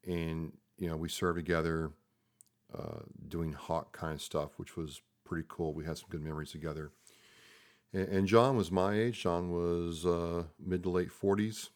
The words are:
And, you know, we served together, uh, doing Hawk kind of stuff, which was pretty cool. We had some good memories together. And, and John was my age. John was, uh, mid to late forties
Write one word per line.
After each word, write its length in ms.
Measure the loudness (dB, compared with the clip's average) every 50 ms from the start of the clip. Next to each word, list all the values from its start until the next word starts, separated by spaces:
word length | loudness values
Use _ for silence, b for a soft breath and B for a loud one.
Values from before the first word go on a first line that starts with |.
| -4
And, 480 | -2 -2 -2 -2 -2 -2 -4 -4 -6 -10 -14 _ _ _ -6
you 100 | -4 -4
know, 80 | -2
we 140 | -2 -4 -4
served 260 | -2 0 0 0 0
together, 540 | 0 0 2 2 2 4 2 0 0 -2 -4 -6 _ _ _ _ _ _ _ _ _ -20 _ _ _ _ _ -12
uh, 260 | -10 -8 -8 -8 -10 -12 -14 -16 -16 -12 -6
doing 240 | -4 -2 -2 -2
Hawk 400 | -4 -6 -4 -2 -2 -2 -2 -6
kind 220 | -10 -6 -4 -4 -4
of 80 | -4
stuff, 300 | -8 -2 -2 -2 -2 -2 -6
which 180 | -12 -12 -10 -6
was 280 | -6 -6 -6 -8 -14 _ _ _ _
pretty 220 | _ -6 -4 -4 -4 -6
cool. 240 | -6 -4 -4 -2 -2
We 100 | -4 -4
had 140 | -4 -6 -6
some 100 | -8 -8
good 160 | -8 -6 -4
memories 280 | -4 -4 -4 -6 -8
together. 400 | -8 -8 -6 -6 -6 -6 -8 -10 _ B B B B B B B B B B B B B B B B B B B
And, 160 | -2 -2 0 2
and 180 | 4 4 4
John 300 | 8 8 8 8 8 6
was 160 | 4 2 4
my 200 | 4 4 4 4 4
age. 280 | 4 2 2 0 0
John 300 | 0 0 2 2 0 0
was, 520 | 0 0 2 2 2 0 0 -2 -4 0 2
uh, 380 | 2 2 2 2 0 -2 -2 -4 -4 -10 -10
mid 240 | -4 -2 -2 0
to 80 | 0 2
late 220 | 2 2 0 0
forties 580 | -4 0 2 2 4 4 2 0 -2 -6 -12 -14 _